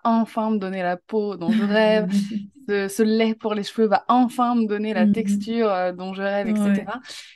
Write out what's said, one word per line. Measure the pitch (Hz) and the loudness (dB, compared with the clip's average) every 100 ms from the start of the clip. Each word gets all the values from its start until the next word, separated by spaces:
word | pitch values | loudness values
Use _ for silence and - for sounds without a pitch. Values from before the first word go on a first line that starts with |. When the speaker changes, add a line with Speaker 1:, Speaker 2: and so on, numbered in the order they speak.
Speaker 1:
enfin | 233 226 220 - 220 | 0 2 0 -2 -2
me | 214 | -2
donner | 190 190 | -2 -4
la | 180 180 | -4 -4
peau | - 220 208 185 | -4 -4 -2 -2
dont | 170 | -2
je | 220 | 0
rêve, | 208 208 214 220 185 | 2 4 4 4 2
Speaker 2:
<laughs> | 202 202 220 - - - | 0 -2 -6 -10 -12 -4
Speaker 1:
ce, | 202 196 | -2 -2
ce | 196 | 0
lait | 220 220 226 220 | 2 2 0 -2
pour | 220 | -4
les | 214 | -4
cheveux | 202 - 220 | -4 0 2
va | 196 - | 2 2
enfin | 240 240 - 240 240 | 2 2 0 0 2
me | 214 | 0
donner | 208 214 | -2 -2
la | 214 214 | 2 2
Speaker 2:
Mhm. | |
Speaker 1:
texture, | 208 202 202 208 226 220 | 2 0 -2 -2 0 0
euh, | 185 180 | 0 -2
dont | 180 185 | -4 -8
je | 190 | -4
rêve, | 196 202 202 | -2 -2 -2
Speaker 2:
Ouais. | |
Speaker 1:
et | 214 202 196 | 0 2 2
cetera. » | 185 240 - - - | 0 -10 -12 -18 -20